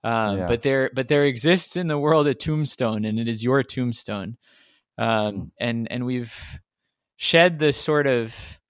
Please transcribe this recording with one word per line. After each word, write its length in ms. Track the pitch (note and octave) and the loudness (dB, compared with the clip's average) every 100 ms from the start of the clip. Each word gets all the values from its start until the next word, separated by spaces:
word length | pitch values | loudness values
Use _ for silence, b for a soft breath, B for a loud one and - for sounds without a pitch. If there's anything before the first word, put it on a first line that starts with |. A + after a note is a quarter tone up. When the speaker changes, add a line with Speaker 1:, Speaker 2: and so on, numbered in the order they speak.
Speaker 1:
Um, 340 | A#2 A2+ G#2+ G2 | -2 0 0 -2
Speaker 2:
Yeah. 80 | - | -2
Speaker 1:
but 160 | A#2 | 0
there, 260 | C#3 C3+ C3 | 0 0 0
but 140 | B2+ B2+ | -2 0
there 160 | D3 | 2
exists 500 | C#3+ B2 D3 F3+ - F3 | 2 2 2 2 2 -4
in 120 | F3 | -2
the 100 | D3 | 0
world 300 | D3 D#3+ D3 | 4 4 4
a 60 | |
tombstone, 720 | C3 - D3+ D3 - A#2+ A2 | 0 -2 -2 -2 -2 -2 0
and 140 | G#2+ A2 | -2 -2
it 100 | A#2 | -4
is 140 | A2+ | -2
your 220 | A#2 C#3 | 2 2
tombstone. 720 | B2+ - B2 A#2 - G#2 F#2+ A#2 b b b b _ - | 2 -4 -4 -4 -6 -8 -8 -12 b b b b _ -6
Um, 360 | A2+ A2 G#2+ G2 | -2 0 0 -4
Speaker 2:
Mm. 140 | E2+ _ | -12 _
Speaker 1:
and, 320 | A#2+ A#2 A#2 | -4 -4 -4
and 160 | B2 B2 | -6 -4
we've 540 | B2+ A#2 - - - _ _ _ _ _ _ | -4 -6 -14 -16 -18 _ _ _ _ _ _
shed 420 | - E3 F3+ E3 | 2 6 6 4
this 180 | D3+ C3+ | 0 0
sort 300 | - D3+ C#3+ | 0 2 2
of 540 | B2 A2+ - - - | 2 -2 -10 -16 -18